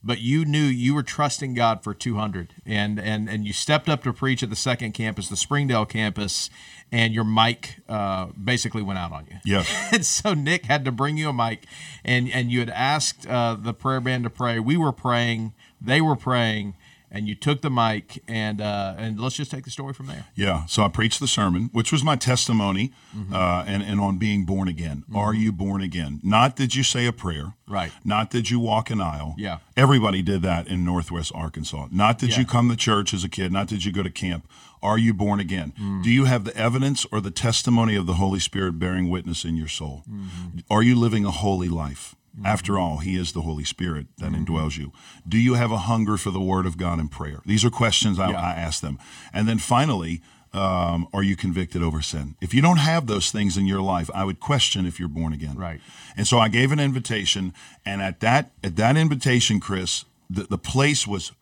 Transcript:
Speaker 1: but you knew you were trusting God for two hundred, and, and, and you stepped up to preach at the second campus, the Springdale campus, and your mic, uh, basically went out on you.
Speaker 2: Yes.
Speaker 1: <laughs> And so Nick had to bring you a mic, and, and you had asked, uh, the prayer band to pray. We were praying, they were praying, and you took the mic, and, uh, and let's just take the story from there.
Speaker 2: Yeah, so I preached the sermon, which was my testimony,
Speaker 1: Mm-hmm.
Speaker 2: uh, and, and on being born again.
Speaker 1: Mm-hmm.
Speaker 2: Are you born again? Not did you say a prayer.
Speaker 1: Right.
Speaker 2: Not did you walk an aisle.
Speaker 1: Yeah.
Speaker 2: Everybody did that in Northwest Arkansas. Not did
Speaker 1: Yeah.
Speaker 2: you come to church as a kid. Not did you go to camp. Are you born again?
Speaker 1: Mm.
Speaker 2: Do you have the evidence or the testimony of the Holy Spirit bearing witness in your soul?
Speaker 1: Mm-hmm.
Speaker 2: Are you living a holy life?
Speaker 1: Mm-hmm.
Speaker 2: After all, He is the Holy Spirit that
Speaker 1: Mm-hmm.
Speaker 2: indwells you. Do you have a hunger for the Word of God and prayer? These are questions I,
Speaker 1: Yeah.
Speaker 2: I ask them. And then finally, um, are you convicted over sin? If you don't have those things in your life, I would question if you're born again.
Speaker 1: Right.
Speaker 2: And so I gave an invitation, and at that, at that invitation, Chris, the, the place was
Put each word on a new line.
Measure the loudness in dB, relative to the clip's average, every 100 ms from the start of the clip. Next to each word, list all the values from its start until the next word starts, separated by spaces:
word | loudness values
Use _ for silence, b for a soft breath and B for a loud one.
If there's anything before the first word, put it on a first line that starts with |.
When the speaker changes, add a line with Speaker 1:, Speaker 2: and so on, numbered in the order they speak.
Speaker 1:
but | -4 -4
you | 2 2
knew | 2 2 2
you | 2 2
were | 2
trusting | -2 0 0 0 -4
God | 2 2 2
for | -4
two | -6 -4 -2
hundred, | -2 -6 -10 -14 -4
and, | -2 0 -2
and, | -2 -4 -4
and | -4 -4
you |
stepped | -4 0 0 2
up | -2
to | -2
preach | -2 -2 0
at | -2
the | -4
second | -4 -2 -4
campus, | -4 -4 -4 -6
the | -6
Springdale | -2 0 2 0 0
campus, | 0 -2 -2 -4 -4 -6 B B B B
and | 0 2
your | 2
mic, | 2 4 4 2 -10 -16 -8
uh, | -4 -2 -2 -6 -6
basically | -2 0 0 -4
went | -4 -4
out | -6
on | -10 -16
you. | -8 0
Speaker 2:
Yes. | 0 2 -2 0
Speaker 1:
<laughs> |
And | 0 2
so | 0 0
Nick | 0 0 -2 0
had | 0
to | 0
bring | -2 -2 -2
you | -2
a |
mic, | 0 -2 -4 -12 B B B
and, | 0 0 2
and | -2 0
you | 0
had | -2
asked, | 0 0 0 -2 -6 -4
uh, | 0 0 -2
the | -6
prayer | -4 -2 -2
band | -2 -2 -4
to |
pray. | -2 -2 0
We | 2 2
were | 2
praying, | 0 0 2 2 -2 -4 -10 b b
they | 2 4
were | 4 2
praying, | 0 2 2 0 -4 -10 b b b -8
and | -6
you | -2
took | 0 0
the | 0
mic, | 2 2 0 -6 -18 -6
and, | -4 -2 -2
uh, | -4 -2 -4 -6
and | -6 -4
let's | -4 -4
just | -8
take | -8 -10
the |
story | -12 -10
from | -10 -12
there. | -12 -12
Speaker 2:
Yeah, | -4 0 0 0
so | 2
I | 2
preached | 2 0 0
the | -2
sermon, | 2 2 2 0
which | -2 0
was | 2
my | 2 0
testimony, | 2 0 2 2 2 0 -2 B B -12
Speaker 1:
Mm-hmm. | -6 0
Speaker 2:
uh, | 2 0 0
and, | -4
and | 0 0
on | 0 0
being | 2 2
born | 0 0 -2
again. | -4 -6 -6
Speaker 1:
Mm-hmm. | -6 -2
Speaker 2:
Are | 0 2
you | 0
born | 0 -2 -2
again? | -4 -4 -6 -4
Not | 2 4 4 2
did | -2
you | 0
say | 0 0 0
a |
prayer. | -2 -6 -6 -10 -14 -6
Speaker 1:
Right. | -4 -4 -6
Speaker 2:
Not | 0 0 0
did | -2 0
you | 0
walk | 2 0 0
an | -2
aisle. | -2 -4 -8 -8
Speaker 1:
Yeah. | -8 -8 _ 4
Speaker 2:
Everybody | 6 6 4 2
did | 0 0
that | 0 -2 -2
in | -2
Northwest | 0 0 -2 -6 -6 -6
Arkansas. | -8 -8 -8 -8 -4
Not | 4 4 4
did | 2
Speaker 1:
Yeah. | 2
Speaker 2:
you | 2
come | 4 4
to | 4
church | 2 2 2
as | -4
a | -4
kid. | -4 -2
Not | -2 -2
did | -4 -2
you |
go | -2
to | -4
camp. | -4 -4 -4 -8 B B B
Are | 0 4
you | 4
born | 4 2 0
again? | 0 -4 -6 -6
Speaker 1:
Mm. | -4 -2
Speaker 2:
Do | 4
you | 6 6
have | 4
the | 0 0
evidence | 0 2 0 0 -2
or | -2
the | -2
testimony | -2 0 2 4 4 6 2
of | 2
the | 2
Holy | 2 0
Spirit | -2 -2 -2 -2
bearing | -2 0 0
witness | 0 -4 -6 -2
in | -4
your | -4
soul? | -8 -8 -10 -12
Speaker 1:
Mm-hmm. | -12 -10 -10 -10 -12 0
Speaker 2:
Are | 4
you | 6 6
living | 6 4
a | 0
holy | 0 0 0 0
life? | -2 -4 -8 -16 -20 _ -6
Speaker 1:
Mm-hmm. | -2
Speaker 2:
After | 0 0 0
all, | 0 -2
He | -2 -2
is | -2
the | -4
Holy | -4 -4
Spirit | -6 -4 -4 -4 -8 -8
that | -4
Speaker 1:
Mm-hmm. | -4 -2
Speaker 2:
indwells | -2 -2 -6
you. | -12 B B B 0
Do | 2
you | 4
have | 4 2
a | 0
hunger | 0 2 2 0
for | -2
the | -2
Word | 0 0 0
of | -2
God | -2 -2
and | -4
prayer? | -6 -10 -10 0
These | 2
are | 2
questions | 2 2 2 0 0
I, | 0
Speaker 1:
Yeah. | 0
Speaker 2:
I | -2
ask | -4 -4 -6
them. | -6 -10 B B B
And | -2 0
then | 0
finally, | 2 2 2 0 -2 -6 b b b
um, | -2 0 2 2 0 -2
are | 0
you | 0 0
convicted | -2 -2 -2 0
over | 0 0
sin? | -4 -6 -8 -8
If | 0
you | 4
don't | 6 6
have | 4 2 0
those | -2 0
things | 0 0 2
in | 0
your | 2
life, | 0 0 -2
I | -4
would | -4 -4
question | -2 0 0 -2 -4
if | -4
you're | -6
born | -4 -4
again. | -4 -8 -8
Speaker 1:
Right. | -10 -10 B B B -4
Speaker 2:
And | 2
so | 4
I | 6
gave | 4 4
an | 2
invitation, | 2 0 -2 -4 0 -2 -2 -8 B B -8
and | -4
at | -4 0
that, | 2 4 2 _
at | -6 2
that | 4 6
invitation, | 4 2 4 4 4 2
Chris, | 0 -4 -4 -6 -8 _ _
the, | -6
the | -4 -6
place | 0 2 4 2 -2
was | -4 -8 _